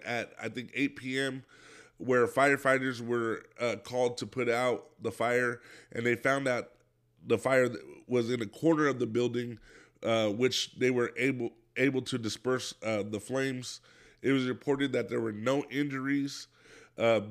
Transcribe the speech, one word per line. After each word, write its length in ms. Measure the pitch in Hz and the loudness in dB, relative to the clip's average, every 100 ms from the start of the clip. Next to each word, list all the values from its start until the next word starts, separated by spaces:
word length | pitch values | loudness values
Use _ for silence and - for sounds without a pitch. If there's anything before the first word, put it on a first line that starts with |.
| 104 | -4
at, 260 | 117 95 - | -4 -6 -8
I 60 | 113 | -8
think, 240 | 123 117 | -8 -8
eight 220 | 123 139 - | -4 -4 -4
P 240 | 127 131 | -6 -4
M. 240 | 135 131 - - - - - _ | -4 -6 -14 -20 -20 -20 -20 _
where 300 | 120 123 117 | 2 4 4
firefighters 760 | 131 143 139 135 131 131 120 | 4 4 4 4 2 0 -6
were, 420 | 117 120 117 101 - - | -2 -2 -2 -4 -10 -6
uh, 160 | 120 104 | -4 -4
called 340 | - 123 123 120 | -6 0 0 -2
to 80 | 110 | -6
put 240 | 131 120 | -2 0
out 400 | 117 127 110 - _ | 2 2 0 -6 _
the 100 | 113 | -8
fire, 500 | - 117 123 123 120 - - - | -2 0 2 0 -4 -12 -20 -12
and 140 | 117 117 | -2 0
they 100 | 120 | 2
found 320 | 135 139 135 | 2 0 0
out 220 | 120 - _ _ _ _ _ - | -2 -4 _ _ _ _ _ -2
the 120 | 117 | 0
fire 300 | 127 135 123 | 4 4 4
th-, 120 | 110 67 69 - | 0 -12 -18 0
was 220 | 123 113 | 2 2
in 120 | 123 | -2
a 40 | 107 | -4
corner 420 | - 156 156 147 | 0 2 4 2
of 120 | 127 | 0
the 80 | 117 | -2
building, 500 | 113 123 123 120 113 - - - _ | 0 0 -2 -6 -10 -18 -20 -20 _
uh, 240 | - 113 110 | 0 2 2
which 480 | 107 127 - - - | 2 2 2 -4 0
they 160 | 127 | 2
were 200 | 123 120 - | 2 0 0
able, 340 | 131 127 117 - _ 120 | 0 0 -4 -8 _ 0
able 260 | 135 131 | 2 2
to 160 | 120 127 | -2 -4
disperse, 560 | 113 - 127 127 - - | -4 -4 -2 -2 -4 -8
uh, 200 | 107 107 | -4 -2
the 160 | 104 104 | -2 -6
flames. 640 | - 131 135 127 120 - - - - _ | -4 -4 -2 -4 -10 -14 -20 -20 -20 _
It 100 | 123 | 0
was 140 | 135 127 | 2 0
reported 460 | 117 - 135 139 | -2 -2 0 0
that 160 | 123 113 | -2 -2
there 120 | 120 | -2
were 100 | 113 | -4
no 320 | 107 117 139 - | -2 0 0 -2
injuries. 760 | 131 147 135 135 143 139 - - _ - - - - | -2 -2 -4 -2 -2 -2 -8 -16 _ -20 -20 -18 0
Uh, 240 | 117 110 104 | 2 2 2